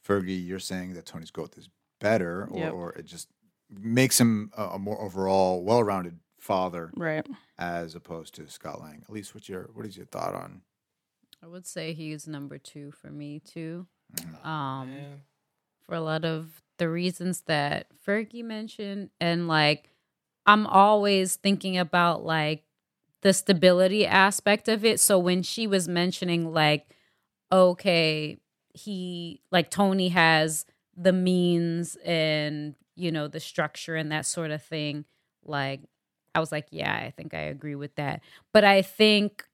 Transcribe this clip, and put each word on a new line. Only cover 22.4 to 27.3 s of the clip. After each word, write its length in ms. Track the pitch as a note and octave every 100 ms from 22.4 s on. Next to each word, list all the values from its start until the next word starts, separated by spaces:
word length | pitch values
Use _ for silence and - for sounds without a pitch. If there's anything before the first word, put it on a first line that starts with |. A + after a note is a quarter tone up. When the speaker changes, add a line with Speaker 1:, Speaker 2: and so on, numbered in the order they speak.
| D3+ D#3 _ _ _ _ _ _
Speaker 3:
the 100 | G3+
stability 720 | F#3+ - F#3 F#3 F3+ F#3 G#3 G3+
aspect 640 | F#3+ G3 G3+ - G#3 -
of 160 | A3
it. 160 | A3 -
So 180 | - G3
when 240 | F3+ F3+
she 240 | F3 - A3
was 200 | G3 E3
mentioning, 640 | F3 F3+ F3+ F3+ E3+ E3
like, 340 | D#3+ D3+ D3+ _ _ _ _ _